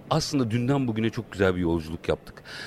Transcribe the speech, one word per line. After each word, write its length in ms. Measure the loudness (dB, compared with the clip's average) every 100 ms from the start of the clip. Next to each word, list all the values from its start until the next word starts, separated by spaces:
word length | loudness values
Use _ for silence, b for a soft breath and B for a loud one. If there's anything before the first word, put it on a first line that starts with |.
| 0
aslında 420 | 0 2 0 2
dünden 360 | 0 2 2 0
bugüne 220 | 0 0
çok 220 | -2 -4
güzel 240 | 2 2 4
bir 60 |
yolculuk 480 | 2 0 -2 -6 -2
yaptık. 340 | -4 -6 -20 -16 B